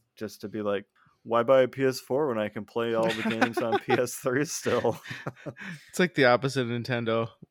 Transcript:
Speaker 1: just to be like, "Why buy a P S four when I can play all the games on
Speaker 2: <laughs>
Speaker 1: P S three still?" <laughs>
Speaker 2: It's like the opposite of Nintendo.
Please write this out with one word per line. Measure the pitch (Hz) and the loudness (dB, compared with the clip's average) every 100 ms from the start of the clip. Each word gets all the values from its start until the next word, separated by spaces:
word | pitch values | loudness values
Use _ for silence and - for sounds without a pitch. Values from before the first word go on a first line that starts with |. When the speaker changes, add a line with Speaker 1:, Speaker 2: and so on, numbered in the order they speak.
| _ - | _ -12
Speaker 1:
just | 107 - | -12 -12
to | 107 | -10
be | 110 | -6
like, | 104 101 - _ _ _ | -2 -2 -6 _ _ _
"Why | 113 117 | -2 2
buy | 117 135 | 6 6
a | 127 | 4
P | - 131 | 2 -2
S | 127 | -2
four | - 127 151 | -2 -2 0
when | 113 | -2
I | 107 | -4
can | 113 104 | -6 -8
play | 117 117 113 | -4 -2 0
all | 113 | 0
the | 110 110 | 0 -2
games | 113 113 113 | 0 -2 -2
on | 117 - | -2 -2
Speaker 2:
<laughs> | - | 0
Speaker 1:
P | |
S | - 123 - | 0 0 -4
three | 131 127 147 | -2 0 -2
still?" | - 120 92 - 160 - - - | -4 -2 0 0 -2 -8 -12 -12
<laughs> | - - - 196 160 - | -12 -14 -14 -14 -16 -8
Speaker 2:
It's | - | -2
like | 180 - | 0 6
the | 127 | 6
opposite | 120 139 135 | 6 4 -2
of | 117 | -2
Nintendo. | 120 117 120 113 113 113 - - | -4 -4 -4 0 0 -2 -8 -20